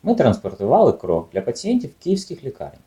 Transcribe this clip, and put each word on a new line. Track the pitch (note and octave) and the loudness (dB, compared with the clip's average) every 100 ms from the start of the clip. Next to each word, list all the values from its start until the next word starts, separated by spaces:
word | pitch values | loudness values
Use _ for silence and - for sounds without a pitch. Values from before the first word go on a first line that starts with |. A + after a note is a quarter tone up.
Ми | - | 0
транспортували | A#3 C3 G2 F#2+ - G2+ F3 F#3 | 2 4 2 -4 -6 2 4 4
кров | - F2+ E2 - | 2 -2 -2 -2
для | F#2+ | -6
пацієнтів | F#2+ A#2+ G3 B3 C#3 _ | -6 -6 -2 -2 -4 _
київських | F3 F#3+ - E3+ | -4 -4 -4 -12
лікарень | C3+ - C#3+ - | -12 -12 -16 -16